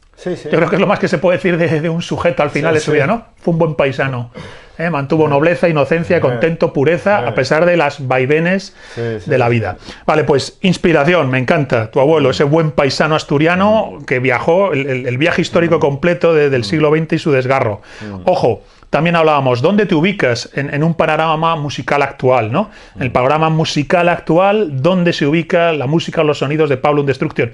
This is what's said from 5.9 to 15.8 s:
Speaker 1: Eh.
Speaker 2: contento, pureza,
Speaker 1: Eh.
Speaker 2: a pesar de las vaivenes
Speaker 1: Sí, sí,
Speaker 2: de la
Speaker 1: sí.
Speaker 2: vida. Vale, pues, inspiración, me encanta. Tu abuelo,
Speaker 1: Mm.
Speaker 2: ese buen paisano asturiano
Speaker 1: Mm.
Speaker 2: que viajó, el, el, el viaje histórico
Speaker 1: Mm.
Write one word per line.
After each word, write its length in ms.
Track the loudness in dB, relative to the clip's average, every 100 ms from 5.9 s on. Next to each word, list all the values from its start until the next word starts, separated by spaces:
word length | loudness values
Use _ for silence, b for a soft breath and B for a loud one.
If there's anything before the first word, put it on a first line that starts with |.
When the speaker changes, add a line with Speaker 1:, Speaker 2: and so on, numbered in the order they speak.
| 0 0 0
Speaker 1:
Eh. 20 |
Speaker 2:
contento, 500 | 0 0 -2 0 -2
pureza, 500 | 0 0 2 0 0
Speaker 1:
Eh. 60 | 0
Speaker 2:
a 80 | -2
pesar 300 | 0 2 2
de 100 | 2
las 320 | 0 -2 -2
vaivenes 640 | 0 0 0 0 -2 -4 -16 B
Speaker 1:
Sí, 80 | B -6 -6
sí, 100 | -2
Speaker 2:
de 80 | 0
la 100 | 2
Speaker 1:
sí. 40 |
Speaker 2:
vida. 260 | 0 -2 -6 B B B
Vale, 180 | 0
pues, 340 | 2 0 -2 -2
inspiración, 680 | -2 2 2 2 2 2 2
me 80 | 0
encanta. 540 | 0 0 0 -2 -2
Tu 80 | 0
abuelo, 300 | 2 4 2
Speaker 1:
Mm. 20 |
Speaker 2:
ese 120 | 2 2
buen 260 | 2 2
paisano 440 | 0 0 0 0 0
asturiano 760 | 0 0 2 2 2 2 -2 -8
Speaker 1:
Mm. 60 | -4
Speaker 2:
que 140 | -2
viajó, 520 | 0 0 0 0 0
el, 160 | -2 -2
el, 160 | -4 -4
el 120 | -2
viaje 240 | 0 0
histórico 360 | 0 0 2
Speaker 1:
Mm. 40 | 2